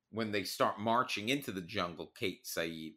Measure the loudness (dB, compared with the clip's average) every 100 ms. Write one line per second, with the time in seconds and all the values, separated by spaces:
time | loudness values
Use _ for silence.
0 | _ -2 0 0 0 2 2 4 4 4
1 | 4 0 0 0 -2 -6 -4 -2 -2 -2
2 | -10 -4 -4 -4 -6 -2 -2 -4 -10